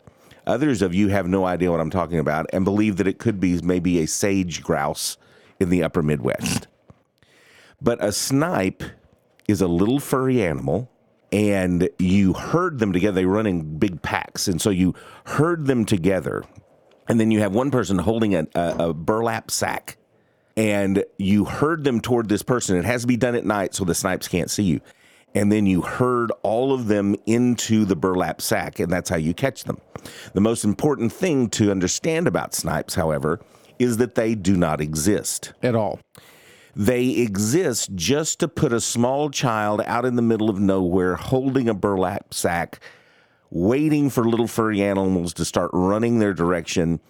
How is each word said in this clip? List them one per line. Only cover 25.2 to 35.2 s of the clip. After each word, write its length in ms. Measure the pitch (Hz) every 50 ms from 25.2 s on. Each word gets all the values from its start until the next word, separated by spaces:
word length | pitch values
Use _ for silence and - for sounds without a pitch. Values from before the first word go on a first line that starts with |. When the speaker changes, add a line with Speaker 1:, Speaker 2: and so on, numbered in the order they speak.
| _ _ _
Speaker 1:
And 180 | 98 101 104 104
then 140 | 110 104
you 160 | 98 95 85 80
herd 500 | - - - 123 123 123 120 117 113 - - _
all 300 | 101 107 117 127 139 135
of 160 | 131 120 101
them 260 | 104 104 101 101 104 - -
into 580 | - 113 117 123 123 120 107 - - 113 110 107
the 100 | 92 98
burlap 460 | 80 - 95 90 90 87 80 82 -
sack, 400 | - - 117 98 82 - - -
and 100 | 101 87
that's 200 | 87 90 85 -
how 60 | 92
you 180 | 85 78 80 87
catch 300 | - - 135 127 - -
them. 140 | - - - _ _ _ - - - - - - - -
The 80 | -
most 240 | 101 113 117 113 -
important 480 | 107 98 - - 151 143 117 113 113 -
thing 380 | - - 185 156 135 123 104
to 200 | - - 110 101
understand 560 | 98 95 87 92 - - - 170 160 160 180
about 280 | 139 90 85 60 - -
snipes, 400 | - - 80 76 78 - - -
however, 440 | 95 85 80 76 71 67 76 82 - - _ _ - _ - - _
is 200 | 123 123 117 107
that 160 | 123 110 -
they 200 | - 117 113 117
do 220 | 110 87 90 101
not 240 | 90 87 78 78 73
exist. 720 | 76 78 78 78 73 98 104 87